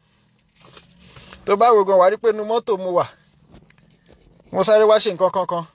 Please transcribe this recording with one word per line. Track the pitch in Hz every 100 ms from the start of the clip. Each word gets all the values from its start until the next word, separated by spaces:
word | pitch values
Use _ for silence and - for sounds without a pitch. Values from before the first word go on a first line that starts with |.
| _ _ _ _ _ _ - - - - - - - - -
Tó | 202
bá | 233
wo | 220 190
gan, | 190
wàá | 185
rí | 214
pé | 226
inú | 214 208
mọ́tò | 233 233 196
mo | 185
wà. | 175 143 - _ _ _ - _ _ _ _ _ _ _ _ _
Mo | 185
sáré | 190 214
wá | 214 214
ṣe | 220
nǹkan | 175 185
kankan. | 190 175 175 165